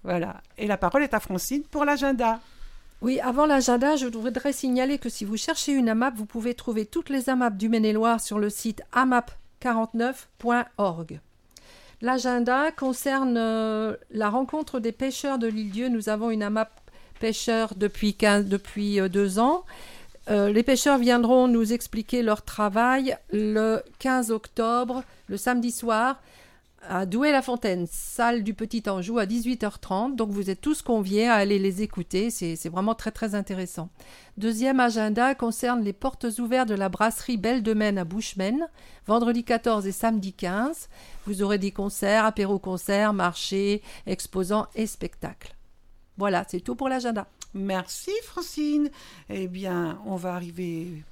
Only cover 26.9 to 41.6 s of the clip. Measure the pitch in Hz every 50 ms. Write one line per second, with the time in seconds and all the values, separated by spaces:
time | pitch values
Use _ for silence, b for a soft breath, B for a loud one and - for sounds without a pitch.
26.9 | 190 185 196 185 175 233 277 302 294 269 254 - 247 240 - 214 185 180 175 165
27.9 | - - - - - - 233 233 240 233 202 208 208 - 220 214 - 226 208 214
28.9 | 196 190 175 190 233 240 208 190 220 240 226 240 254 233 - 208 - - - -
29.9 | 190 190 226 269 277 233 226 214 202 202 196 190 190 - - 294 302 - - -
30.9 | 240 220 202 190 196 208 220 240 233 214 202 202 208 196 190 196 185 185 214 208
31.9 | - - 175 - - 180 208 233 226 - 185 165 165 160 - 170 170 185 196 214
32.9 | 226 - - 220 - - 233 220 202 208 196 - 196 185 185 180 - - 160 185
33.9 | B B B B B B B B B - 202 226 226 214 247 262 269 262 247 240
34.9 | 220 220 214 214 214 226 240 262 277 269 247 233 226 - - 240 247 240 214 202
35.9 | 196 _ - 269 - - - 240 214 240 240 226 247 254 254 220 214 196 196 190
36.9 | 180 - 208 226 220 - - - 247 214 185 220 247 262 208 220 220 214 214 208
37.9 | 202 190 180 165 190 220 214 - - 190 185 196 240 294 330 320 B B B B
38.9 | B B B - 208 233 233 233 240 240 233 - 240 226 - 247 226 208 190 196
39.9 | 190 - - 226 226 214 190 196 185 - - 175 185 202 240 285 330 - - -
40.9 | B B B B B B - 196 202 185 202 196 208 202